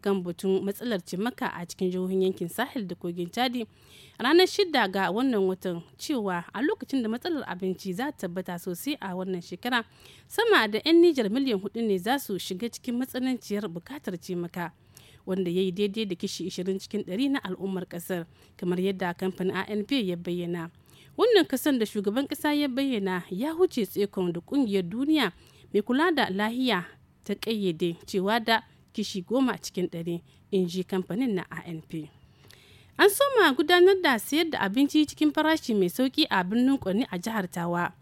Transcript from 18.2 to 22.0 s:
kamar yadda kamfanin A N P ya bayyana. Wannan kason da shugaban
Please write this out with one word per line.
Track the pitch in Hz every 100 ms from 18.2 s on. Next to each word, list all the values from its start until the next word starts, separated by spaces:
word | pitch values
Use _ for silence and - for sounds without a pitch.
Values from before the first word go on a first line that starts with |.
| 165 - - -
kamar | 175 180
yadda | 190 190 185
kamfanin | 170 190 180 185 185
A | 196
N | 214
P | 208 277
ya | 190 175
bayyana. | 175 175 175 175 165 - - - - -
Wannan | 440 415 311
kason | 254 311 262
da | 214
shugaban | 214